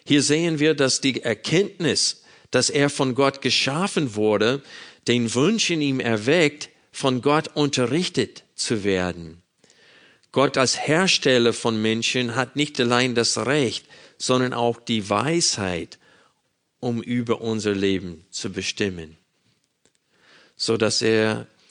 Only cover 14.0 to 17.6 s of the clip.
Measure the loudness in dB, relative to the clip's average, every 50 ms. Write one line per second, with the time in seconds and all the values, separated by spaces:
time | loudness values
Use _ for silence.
14 | -20 -20 _ -8 -2 0 2 2 2 0 0 0 0 0 -2 -4 -4 -4 -2 -2
15 | 0 0 0 0 0 0 0 0 0 0 -2 -2 -4 -4 -4 -6 -8 -10 -16 -20
16 | _ _ _ _ _ _ _ _ _ _ _ _ _ _ _ _ -6 -4 -4 -4
17 | -4 -4 -4 -2 0 0 -2 -2 -2 -2 -4 -2